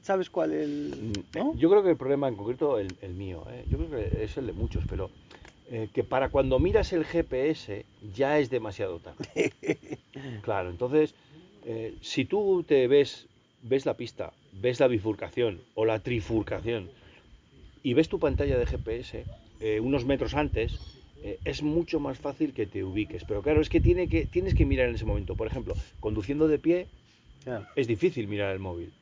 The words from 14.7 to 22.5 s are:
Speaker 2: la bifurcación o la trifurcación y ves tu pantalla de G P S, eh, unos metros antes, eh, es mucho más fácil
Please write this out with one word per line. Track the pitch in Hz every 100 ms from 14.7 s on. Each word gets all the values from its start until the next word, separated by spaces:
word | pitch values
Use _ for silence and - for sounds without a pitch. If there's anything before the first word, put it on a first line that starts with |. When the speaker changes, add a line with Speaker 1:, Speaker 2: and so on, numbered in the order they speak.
| 120
Speaker 2:
la | 135
bifurcación | 117 104 101 92 - 117 87 -
o | -
la | 110 110
trifurcación | 131 120 90 113 101 - 95 117 92 - - - - - _ - - -
y | 135
ves | 123 160
tu | 190
pantalla | 156 131 143 131
de | 117
G | 123
P | 110 117
S, | 123 113 120 - - -
eh, | 110 107
unos | 117 139 123
metros | 139 120
antes, | 131 151 113 120 - - - - -
eh, | - -
es | - 135
mucho | 147 160 165 156
más | 143 131
fácil | 143 135 151